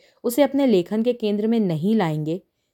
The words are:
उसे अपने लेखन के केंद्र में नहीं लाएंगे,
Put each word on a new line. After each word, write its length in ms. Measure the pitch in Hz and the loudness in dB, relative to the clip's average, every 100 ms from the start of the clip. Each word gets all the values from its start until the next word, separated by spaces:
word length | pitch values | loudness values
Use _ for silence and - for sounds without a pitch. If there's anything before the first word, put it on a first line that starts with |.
| _ _ | _ _
उसे 180 | 240 240 | -2 0
अपने 260 | 277 277 277 | 2 2 2
लेखन 360 | 190 175 220 | 2 2 -2
के 100 | 233 | -2
केंद्र 340 | 240 208 208 220 | -2 -2 -2 0
में 120 | 233 | 0
नहीं 360 | 196 156 190 220 | 0 0 0 0
लाएंगे, 460 | 170 156 151 185 - _ _ | 0 -2 -4 -6 -10 _ _